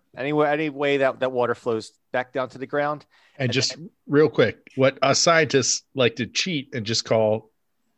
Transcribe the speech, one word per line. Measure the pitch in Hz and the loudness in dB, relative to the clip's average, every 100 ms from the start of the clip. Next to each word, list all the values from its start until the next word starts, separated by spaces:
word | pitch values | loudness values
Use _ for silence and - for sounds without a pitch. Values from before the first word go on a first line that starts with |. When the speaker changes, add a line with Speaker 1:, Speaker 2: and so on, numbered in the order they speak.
| _ - | _ -10
Speaker 1:
Any | 135 | -2
way, | 151 151 | 0 2
any | 151 156 | 2 -2
way | 135 143 139 | -2 0 2
that, | 135 113 | 0 0
that | 131 | -2
water | 127 120 | 0 0
flows | 117 123 110 - - _ | -2 -4 -4 -6 -16 _
back | 127 123 | -6 -6
down | 135 127 | -6 -6
to | 127 | -8
the | 131 | -6
ground. | 147 147 147 - _ _ - | -4 -2 -4 -12 _ _ -6
Speaker 2:
And | 131 | -2
Speaker 1:
And | |
Speaker 2:
just | 127 - - | -2 -2 -6
Speaker 1:
then | 170 _ - | -16 _ -2
Speaker 2:
real | 147 156 | 2 2
quick, | - 113 - _ - | 2 0 -2 _ 0
what | 131 135 | 0 2
us | 135 127 | 0 2
scientists | 175 165 143 139 117 - - 135 | 4 4 4 2 0 -4 -6 0
like | 120 - | 0 0
to | 107 | -6
cheat | - 190 156 127 | -4 -4 -4 -6
and | 127 104 | -8 -4
just | 113 | -4
call | - 113 110 110 - _ _ _ _ | 0 2 2 0 -6 _ _ _ _